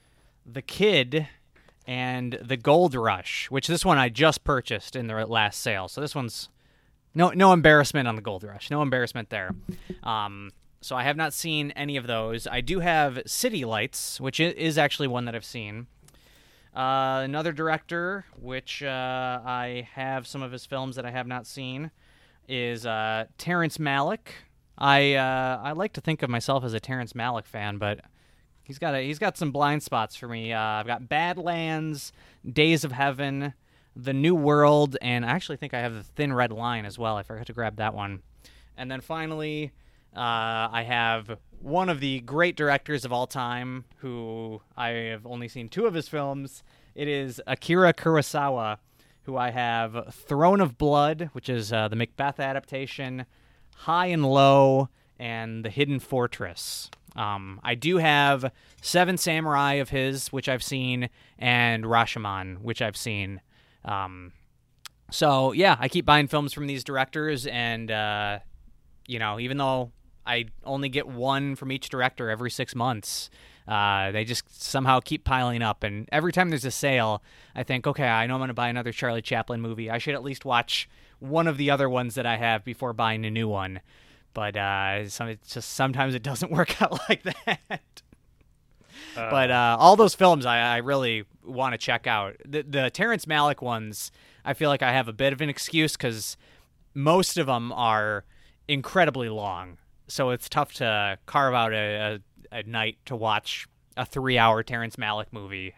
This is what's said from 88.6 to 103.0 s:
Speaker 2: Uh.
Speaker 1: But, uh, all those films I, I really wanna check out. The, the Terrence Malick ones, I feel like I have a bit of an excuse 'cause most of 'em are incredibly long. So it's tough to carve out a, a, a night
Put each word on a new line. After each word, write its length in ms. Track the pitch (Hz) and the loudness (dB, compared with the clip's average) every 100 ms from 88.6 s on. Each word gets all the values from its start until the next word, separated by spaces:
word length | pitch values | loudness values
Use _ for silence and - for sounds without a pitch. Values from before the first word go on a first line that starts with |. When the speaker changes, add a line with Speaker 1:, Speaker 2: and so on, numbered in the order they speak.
| _ _ _ - - - | _ _ _ -20 -14 -8
Speaker 2:
Uh. 140 | 113 | 0
Speaker 1:
But, 180 | 135 127 | 2 4
uh, 260 | 123 120 117 | 6 4 10
all 160 | 160 208 | 10 12
those 180 | 208 - | 8 8
films 300 | 185 160 123 | 6 8 4
I, 140 | 117 | 4
I 180 | 120 117 | 4 2
really 460 | 120 139 127 113 104 _ | 2 2 2 0 -4 _
wanna 340 | 82 127 131 117 | -10 -2 -2 -2
check 280 | - 120 131 | -2 -2 0
out. 300 | 110 98 - - | -2 -2 -8 -8
The, 160 | 143 | -8
the 260 | 147 139 127 | -4 -2 -2
Terrence 360 | - 220 220 - | 0 0 0 0
Malick 360 | 151 147 139 | 2 2 0
ones, 500 | 123 117 110 104 - _ - _ - | -4 -4 -6 -10 -12 _ -20 _ -6
I 80 | |
feel 160 | 139 151 | 0 2
like 140 | 139 | 2
I 80 | 131 | 2
have 160 | 131 117 | 2 0
a 60 | |
bit 200 | 110 135 | 0 0
of 80 | 131 | 0
an 80 | 151 | -4
excuse 460 | 139 - 160 156 - | -4 -2 2 0 0
'cause 400 | 127 110 101 - _ - _ _ _ | -4 -4 -8 -12 _ -20 _ _ _
most 440 | 139 139 180 180 - | -2 4 4 4 0
of 100 | 139 | 0
'em 220 | 123 120 | 0 -2
are 540 | 117 117 107 107 104 - - - _ - | 0 2 4 2 -2 -6 -20 -20 _ -4
incredibly 640 | 139 127 185 165 131 117 | -4 0 4 4 2 -4
long. 480 | 107 101 87 92 85 _ _ - | -4 -4 -6 -10 -16 _ _ -10
So 220 | - 131 | -2 0
it's 180 | 123 - | 0 -2
tough 260 | - 139 - | -2 -2 -2
to 420 | 120 107 101 95 - | 0 0 0 -4 -2
carve 280 | 147 135 | 0 2
out 200 | 123 113 | 2 2
a, 460 | 110 107 104 107 107 - _ - | 0 -2 -2 -4 -6 -12 _ -16
a, 80 | 117 | -12
a 40 | |
night 340 | 107 113 110 110 | -8 -4 -4 -6